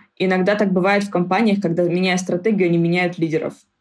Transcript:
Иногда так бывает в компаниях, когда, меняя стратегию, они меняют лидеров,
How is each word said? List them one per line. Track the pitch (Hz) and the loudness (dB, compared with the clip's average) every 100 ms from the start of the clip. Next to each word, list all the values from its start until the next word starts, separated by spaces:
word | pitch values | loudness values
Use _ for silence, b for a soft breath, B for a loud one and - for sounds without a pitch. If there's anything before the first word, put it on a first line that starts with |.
| B - | B -4
Иногда | 185 185 185 | 0 0 0
так | 208 196 | 0 0
бывает | 175 190 202 | 2 2 0
в | 202 | 0
компаниях, | 175 180 185 226 202 | -2 0 0 2 2
когда, | 170 165 | 0 0
меняя | 175 175 185 180 | 0 0 0 -2
стратегию, | 185 180 226 196 180 | -2 -2 0 0 2
они | 170 | 2
меняют | 170 180 180 175 | 2 0 0 -2
лидеров, | 160 156 - - _ _ | -2 -2 -4 -10 _ _